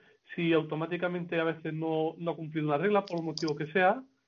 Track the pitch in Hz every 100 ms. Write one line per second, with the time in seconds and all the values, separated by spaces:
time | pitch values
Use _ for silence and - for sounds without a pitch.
0 | _ _ _ - 170 165 151 151 160 175
1 | 175 175 175 175 165 160 160 156 160 156
2 | 156 165 170 160 160 156 151 147 190 202
3 | 196 170 160 151 156 147 151 196 185 247
4 | - _